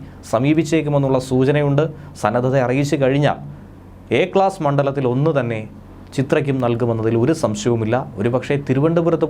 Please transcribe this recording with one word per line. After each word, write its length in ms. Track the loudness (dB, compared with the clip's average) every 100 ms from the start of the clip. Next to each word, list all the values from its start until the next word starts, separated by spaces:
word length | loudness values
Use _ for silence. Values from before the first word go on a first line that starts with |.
| -10 -18 -4
സമീപിച്ചേക്കുമെന്നുള്ള 880 | 0 2 2 2 0 2 0 2 0 0
സൂചനയുണ്ട്. 540 | 2 2 2 2 2 0 -4 -16 -4
സന്നദ്ധത 360 | 0 0 2 2 2
അറിയിച്ചു 320 | 0 0 2
കഴിഞ്ഞാൽ 360 | 2 2 2 0 -8 -16 -18 -20 -20 -16 -2 0
എ 20 | 2
ക്ലാസ് 300 | 2 2 0
മണ്ഡലത്തിൽ 400 | 0 2 0 0 0
ഒന്ന് 160 | 0 2 0
തന്നെ 220 | -2 -4 -8 -16 -20 -20 -10 -4
ചിത്രയ്ക്കും 400 | 0 0 0 0
നൽകുമെന്നതിൽ 500 | 0 0 0 0 0 2
ഒരു 120 | 2 2
സംശയവുമില്ല. 540 | 0 -2 0 0 0 -2 -4 -4
ഒരുപക്ഷേ 340 | -2 -2 -2 -4 0
തിരുവനന്തപുരത്ത് 600 | 0 2 2 2 0